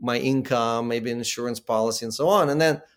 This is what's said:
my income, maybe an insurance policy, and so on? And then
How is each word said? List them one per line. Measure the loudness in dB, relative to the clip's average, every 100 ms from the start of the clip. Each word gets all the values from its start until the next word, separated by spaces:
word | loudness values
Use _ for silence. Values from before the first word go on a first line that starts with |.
my | -4 -2
income, | 0 0 0 0 0 0 -2
maybe | -4 -4
an | -6
insurance | -6 -6 -6 -6
policy, | -2 0 0 -2
and | -6
so | -2 2
on? | 4 4
And | 2
then | 2 2 -4